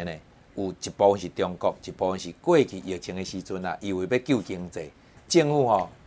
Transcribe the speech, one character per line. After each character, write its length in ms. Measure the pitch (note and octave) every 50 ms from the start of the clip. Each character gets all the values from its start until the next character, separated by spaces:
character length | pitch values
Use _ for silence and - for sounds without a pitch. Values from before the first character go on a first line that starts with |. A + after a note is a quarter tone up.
呢？ 100 | F2 F2 D#2+ D#2 - _ - _ _ _ -
有 160 | - G2 F#2 F2 -
一 60 | - G2 -
部 160 | - G2+ G2+
分 80 | G2+ G2+
是 80 | F2+ E2+
中 260 | - - F#2+ F2+ F2 -
国， 180 | - F#2 E2+ - -
一 60 | F#2
部 200 | F2+ - F#2+ F#2
分 80 | F#2+ F#2
是 140 | - F2 E2 _
过 160 | - E3+ F3 D#3
去 200 | A#2+ - G2+ F#2
疫 200 | - F#2 F#2 F2
情 160 | - - F#2
的 100 | F#2 F#2+
时 180 | - - F#2
阵 220 | F2 - G2 F#2 F#2
啊， 120 | F2+ D#2+ -
以 120 | G#2 G2+
为 160 | F#2+ F#2 F#2 F2
要 80 | B2 B2
救 220 | B2 - C3+ A2
经 280 | F2 - G2 F2 F2+ F2
济， 200 | - F2+ D#2 D2 - _ - - - - - -
政 200 | - E3+ D3+ D3
府 180 | D3 D3 C3 A#2
吼， 200 | G#2+ F#2+ F2 E2+ - - -